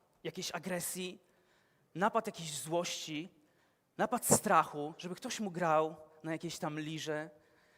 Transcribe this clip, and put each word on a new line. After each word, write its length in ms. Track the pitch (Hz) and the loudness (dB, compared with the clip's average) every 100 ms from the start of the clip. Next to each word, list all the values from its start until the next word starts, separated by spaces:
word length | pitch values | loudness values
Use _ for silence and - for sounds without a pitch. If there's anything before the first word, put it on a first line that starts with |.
| _ _ | _ _
jakiejś 300 | 165 185 180 | -8 -6 -6
agresji, 680 | 175 165 180 - 185 185 - _ _ _ _ _ _ _ | -4 -2 -2 -2 -4 -6 -8 _ _ _ _ _ _ _
napad 320 | 160 208 226 214 | 0 2 2 0
jakiejś 320 | 175 165 147 | -8 -8 -6
złości, 680 | 156 170 180 - - 151 185 - _ _ _ _ _ - | 0 0 0 -4 -6 -6 -8 -14 _ _ _ _ _ -2
napad 280 | 202 240 - | 0 2 6
strachu, 680 | 247 208 175 156 147 147 165 | 4 8 6 6 -2 -6 -8
żeby 160 | 175 | -10
ktoś 260 | 180 247 - | -8 -6 -4
mu 100 | 208 | -4
grał 460 | 170 170 156 160 165 - - | 0 4 6 4 -2 -16 -12
na 100 | 160 | -6
jakiejś 260 | 160 170 - | -4 -4 -4
tam 220 | 165 151 | -4 -4
lirze 500 | 151 156 151 151 156 - _ _ _ | -4 -6 -2 -4 -4 -14 _ _ _